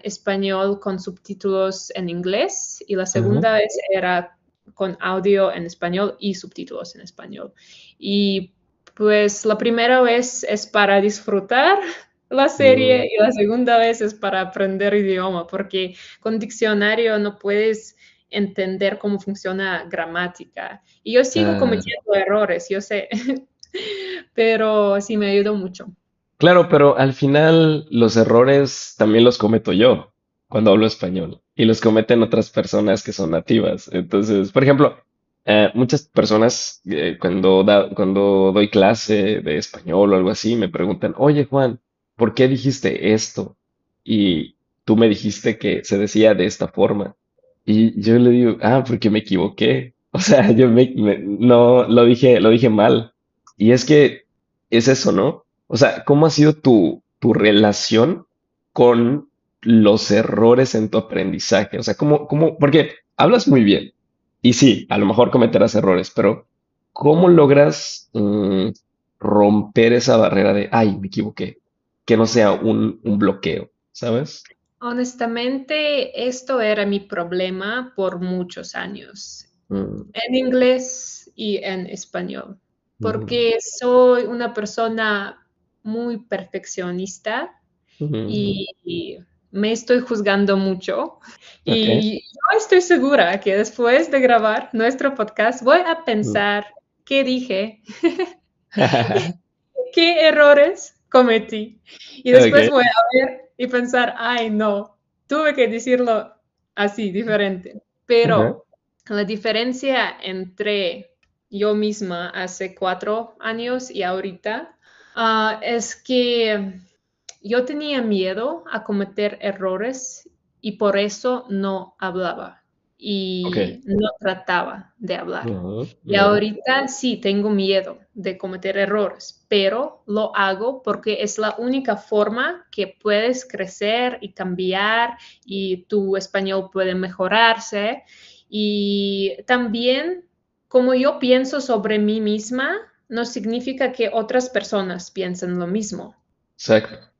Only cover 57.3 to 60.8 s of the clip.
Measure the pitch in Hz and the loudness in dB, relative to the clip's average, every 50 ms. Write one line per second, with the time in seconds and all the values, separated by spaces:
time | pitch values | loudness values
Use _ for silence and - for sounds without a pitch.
57.3 | - - 101 107 101 104 107 104 101 - - - 107 110 117 156 190 - - _ | 2 2 4 4 4 6 4 4 2 0 -2 0 2 2 2 2 0 -4 -8 _
58.3 | _ _ _ _ _ _ _ _ _ - 123 123 120 117 120 120 139 147 - _ | _ _ _ _ _ _ _ _ _ 4 4 4 6 4 2 0 0 -4 -6 _
59.3 | _ _ _ _ _ _ - 110 117 113 107 104 104 107 - - 104 107 110 - | _ _ _ _ _ _ 0 4 4 6 6 6 4 4 2 0 0 0 2 0
60.3 | - 104 113 117 123 127 131 127 - 110 | 0 2 4 6 6 6 4 0 0 -2